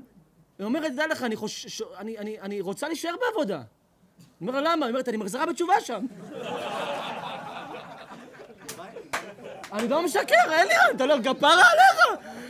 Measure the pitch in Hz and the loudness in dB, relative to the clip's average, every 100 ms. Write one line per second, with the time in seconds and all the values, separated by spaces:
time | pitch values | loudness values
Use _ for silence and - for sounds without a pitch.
0 | - _ _ _ _ - 202 302 311 254 | -14 _ _ _ _ -10 -4 -2 -2 -2
1 | 311 311 247 214 214 - 202 - 214 - | -2 0 -2 -4 -6 -10 -12 -12 -12 -10
2 | 214 220 208 214 196 202 185 196 294 311 | -12 -10 -10 -8 -8 -6 -6 -6 -6 -4
3 | 320 349 494 440 214 165 110 _ _ _ | -6 -2 -2 0 -2 -4 -10 _ _ _
4 | _ _ - _ 180 269 311 330 262 254 | _ _ -20 _ -4 0 2 2 0 -2
5 | 247 220 202 240 330 339 349 415 - 220 | -2 -4 -4 -4 -4 -2 2 2 2 -6
6 | 254 - - - - 160 196 202 - 190 | -8 -10 -14 -12 -8 -8 -6 -6 -6 -6
7 | - - - - - - - - - - | -8 -10 -10 -12 -12 -12 -12 -14 -16 -18
8 | - - - - 202 202 180 - 196 440 | -18 -18 -20 -20 -20 -18 -16 -14 -16 -16
9 | - - 202 - - - - 202 226 294 | -8 -8 -8 -16 -16 -16 -10 -4 0 0
10 | 349 392 - 659 679 320 587 679 740 240 | 0 -2 4 4 4 4 4 4 4 4
11 | 262 294 220 254 285 339 370 640 762 - | 2 2 2 4 6 8 8 10 8 8
12 | 554 403 - 226 | 4 2 -8 -16